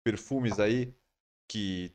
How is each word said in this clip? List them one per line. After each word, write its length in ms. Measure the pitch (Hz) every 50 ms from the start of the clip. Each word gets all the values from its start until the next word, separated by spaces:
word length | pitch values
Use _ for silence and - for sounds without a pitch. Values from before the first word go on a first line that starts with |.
| -
perfumes 540 | 113 107 101 - - 135 131 123 113 98 101
aí 340 | 104 107 117 127 123 123 - _ _ _ _ _ _ _ _ _ _ -
que 420 | - 110 101 95 92 90 90 87